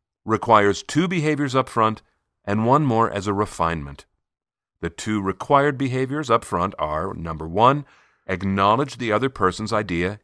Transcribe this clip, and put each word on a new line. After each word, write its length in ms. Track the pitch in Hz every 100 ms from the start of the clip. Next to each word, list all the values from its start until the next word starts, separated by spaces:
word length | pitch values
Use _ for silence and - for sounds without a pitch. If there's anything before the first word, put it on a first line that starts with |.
| _ _ 104
requires 560 | 107 - 107 101 98
two 260 | - 147 180
behaviors 460 | 180 151 143 143
up 140 | 131 127
front 340 | 117 110 110 _ _ _ _
and 220 | - 107 113
one 180 | 143
more 260 | 143 113 113
as 160 | 101 98
a 80 |
refinement. 680 | 98 104 - 82 82 71 71 - _ _ _ _ _ _ _
The 60 | 85
two 320 | - 110 107
required 560 | 95 92 - 139 143 131
behaviors 540 | 135 127 131 147 127
up 120 | 113
front 320 | - 87 92 -
are, 340 | 76 76 95
number 340 | - 82 78 80
one, 380 | 92 120 147 139 _ _ _ -
acknowledge 680 | 92 98 98 101 117 143 120
the 160 | 117
other 160 | 107 131
person's 460 | 131 95 90 107
idea 460 | 110 101 85 90 104